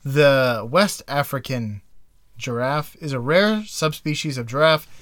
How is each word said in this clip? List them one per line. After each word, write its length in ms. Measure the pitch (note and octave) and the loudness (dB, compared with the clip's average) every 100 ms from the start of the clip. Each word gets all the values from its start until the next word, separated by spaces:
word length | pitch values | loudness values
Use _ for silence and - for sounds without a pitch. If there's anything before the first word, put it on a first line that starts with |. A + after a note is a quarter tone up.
the 600 | C#3 C#3 C#3+ C3+ B2+ A2+ A2+ | -4 4 6 6 2 0 0
West 320 | D#3 G3+ - - | 2 2 -2 -6
African 760 | C#3 C#3 C#3 - B2+ A2+ G#2 - - - _ _ - | -4 -2 -4 -6 -6 -6 -8 -14 -20 -20 _ _ -12
giraffe 580 | B2+ A#2+ C3 D3 D3 - | -6 -4 -2 -2 -4 -10
is 120 | D#3 | -6
a 60 | C3+ | -4
rare 460 | A#2+ E3+ G#3 G#3+ | 2 4 4 0
subspecies 760 | G#3 - D#3 D3+ D#3 D3 D#3 B2+ | -4 -4 -4 -2 -4 -4 -4 -6
of 80 | A#2 | -4
giraffe 400 | C3 D#3 D#3 - - | 2 4 4 -2 -20